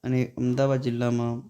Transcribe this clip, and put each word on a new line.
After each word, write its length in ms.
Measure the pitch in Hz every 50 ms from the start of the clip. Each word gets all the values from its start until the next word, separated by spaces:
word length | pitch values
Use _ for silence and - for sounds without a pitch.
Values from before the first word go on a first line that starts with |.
| -
અને 300 | 123 131 127 123 127 -
અમદાવાદ 440 | - 123 123 123 127 139 139 135 131
જિલ્લામાં 540 | 127 127 117 120 120 120 120 120 120 117 117 117 -